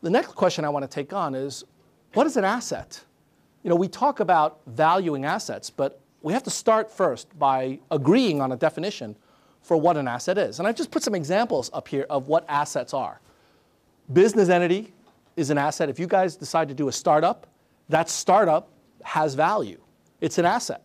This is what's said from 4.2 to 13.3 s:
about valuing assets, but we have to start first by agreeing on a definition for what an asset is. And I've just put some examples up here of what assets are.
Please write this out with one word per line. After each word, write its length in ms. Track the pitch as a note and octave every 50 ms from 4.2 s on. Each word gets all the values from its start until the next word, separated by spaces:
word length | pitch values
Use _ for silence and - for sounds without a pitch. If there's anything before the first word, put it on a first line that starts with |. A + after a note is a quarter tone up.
about 400 | G#3+ F3 F#3 E3 D3+ D#3 - _ _
valuing 600 | - A#2 A#2+ D#3 D#3 F3 G3 F#3+ E3+ D3+ C#3 C3+
assets, 440 | D3 E3+ A3 - - A2+ G2 - -
but 300 | _ - C#3 C#3 - - _ _ _ _
we 100 | - D3+
have 120 | F#3 B3 C4+
to 60 | -
start 400 | - - - - A3 A3 G#3+ A3
first 480 | - - G3 E3 C#3 C#3 - _ _ D#3+
by 420 | C#3+ C3+ C3+ C3 C3 C3 C3 C#3 - _
agreeing 480 | E3 D3+ C3+ C3 F#3 B3+ C4 A3 D#3+ C#3+
on 140 | C3+ C3 C3
a 20 |
definition 640 | A#2+ - D#3 - - D#3+ G3+ G3+ - B2+ A2 G#2+ _ _ _ _ _ _ _ _ _
for 140 | _ - E3+
what 220 | D#3+ D3 F3 F3 D3+
an 100 | C#3 B2+
asset 300 | A#2+ B2+ - - F3+ G3+
is. 220 | F#3+ A2+ A2 C3
And 80 | E3+ G3+
I've 100 | A#3 -
just 120 | E4 -
put 140 | - D#4+ -
some 120 | - G#3
examples 540 | F#3 D#3 C#3 F3+ G3+ A#3+ A3+ - C#3+ B2 - -
up 160 | D3 - -
here 160 | - C#3 C3+ -
of 200 | D3 C#3 C3 C#3
what 160 | D3+ E3 E3+ -
assets 460 | D3 C#3+ D3 - - D3+ B2 - -
are. 260 | C3+ G#2+ F2+ - - _ _